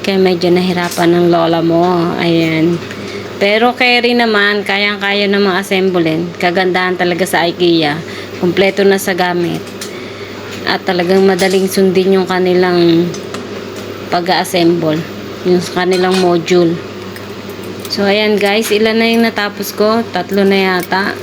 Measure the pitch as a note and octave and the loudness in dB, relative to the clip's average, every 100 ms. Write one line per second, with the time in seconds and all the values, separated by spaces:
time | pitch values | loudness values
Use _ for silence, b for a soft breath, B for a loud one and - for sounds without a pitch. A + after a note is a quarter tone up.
0 | - G3 F#3 F3+ F3 F3 F3+ F3 F3 F3 | 0 2 2 2 2 2 2 -2 -2 0
1 | E3+ F3 F3 E3+ E3 E3 E3 E3 F3 F3+ | 2 4 4 2 2 0 2 2 2 2
2 | E3+ E3+ E3+ E3 E3 D#3+ D#3+ E3+ - B | 0 -2 0 2 2 2 0 0 -6 B
3 | B B B - G3+ G#3+ A#3+ A#3+ B3 A#3+ | B B B -2 0 2 2 2 2 2
4 | A#3+ A#3+ A#3 G#3+ G3+ G#3 G3+ G3 G3+ G3+ | 2 2 2 2 2 0 -2 -2 -2 -2
5 | G3 G3+ G3+ G3+ G3+ F#3 G3 F#3+ F#3+ F3+ | -2 0 0 2 2 0 0 0 2 2
6 | D#3+ D#3+ F3 E3+ F3+ F3 F#3 F3+ F#3 F3+ | 0 0 -4 -2 -2 0 0 0 -2 -2
7 | F3 F3 F#3 F3 E3+ E3 F3 E3+ D3+ D#3 | -2 0 -2 0 -2 0 2 2 2 -2
8 | - B B - F3+ E3+ G3 G3 G3 G3 | -6 B B -4 -2 2 0 2 2 2
9 | G3 F3+ F3+ F3 E3+ D#3+ - - B B | 0 -2 -2 0 -2 -4 -8 -12 B B
10 | B B B B B - - F#3 - F3+ | B B B B B -10 -4 -4 -2 -2
11 | F3 F#3+ F#3+ F#3 F#3+ F#3+ F#3+ G3 F#3+ F#3 | 2 4 4 4 2 2 0 2 2 4
12 | F#3 F#3+ F3+ F#3 F3+ F3+ F#3 F3 E3+ E3 | 4 2 2 0 2 2 2 4 4 4
13 | F3 - - - - - - - - - | 2 -4 -10 -10 -10 -12 -12 -12 -12 -12
14 | - F3 F3 E3 F#3 F#3 E3+ F3 D#3+ D#3 | -4 -4 0 0 0 2 2 2 0 -2
15 | E3+ - - - F#3 F3+ E3+ - F3+ F#3 | -4 -10 -12 -6 0 0 0 -2 0 2
16 | F#3 F#3 F3+ F3 D#3+ F3+ E3+ E3+ - - | 2 2 2 2 2 2 4 0 -6 -12
17 | - - - - - - - - - - | -12 -12 -12 -12 -12 -12 -12 -10 -8 -2
18 | G3+ G3+ G#3+ G#3 G3+ G#3 A3 G#3 A3 A3 | 0 2 2 2 2 0 0 2 2 2
19 | A3+ A3+ A#3 G#3+ G#3 G3+ G3+ - G#3 A3+ | 2 2 2 0 -6 -6 -10 0 2 2
20 | A3+ F#3 F3+ G3 G3 G3 F#3+ F#3 F3+ F#3 | -2 -4 -2 0 2 4 2 0 -2 -2
21 | G3+ - | -2 -6